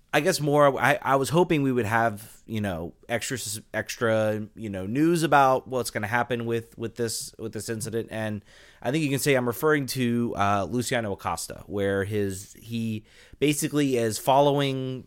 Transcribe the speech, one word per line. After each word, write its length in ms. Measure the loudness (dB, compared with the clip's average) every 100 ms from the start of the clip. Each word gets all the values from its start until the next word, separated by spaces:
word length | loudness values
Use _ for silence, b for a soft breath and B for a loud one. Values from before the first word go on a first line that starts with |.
| -2
I 60 | 0
guess 200 | 2 0
more, 380 | 2 6 6 6
I, 200 | 2 2
I 160 | 2 0
was 140 | 2
hoping 320 | 2 2 2
we 100 | 2
would 140 | 0 2
have, 560 | 2 2 0 -14 -20
you 160 | -10 -6
know, 320 | -4 -4 -8 -12 -6
extra 300 | -6 -4 -8
s-, 220 | -6 -10 -8
extra, 760 | -6 -6 -2 0 2 0 -2 -6
you 140 | -12 -8
know, 160 | -6
news 380 | -4 0 2 2
about 440 | 2 4 6 4 0
what's 220 | -4 -4
gonna 180 | -4 -2
happen 380 | -2 0 -2
with, 320 | -2 -4 -4 -10
with 200 | -10 -4
this, 380 | -4 -4 -10 -10
with 160 | -10
this 160 | -10 -8
incident. 380 | -8 -4 -6 -6
And 340 | -6 -6 -6 -12 B B B
I 80 | -2
think 140 | 0
you 40 | 0
can 120 | 0
say 120 | 2
I'm 140 | 2 2
referring 400 | 0 2 2 0
to, 480 | -2 0 2 0 0
uh, 300 | 2 2 0
Luciano 440 | -2 -2 -2 -2
Acosta, 500 | -4 -4 -6 -6 -12
where 400 | -8 -2 0 0
his, 500 | 0 -2 -2 -4 -12 -20
he 440 | -10 -6 -4 -6 -8 B B B
basically 580 | 0 2 0 0 2 2
is 220 | 0 -2
following 880 | 4 6 6 4 0 -2 -6 -8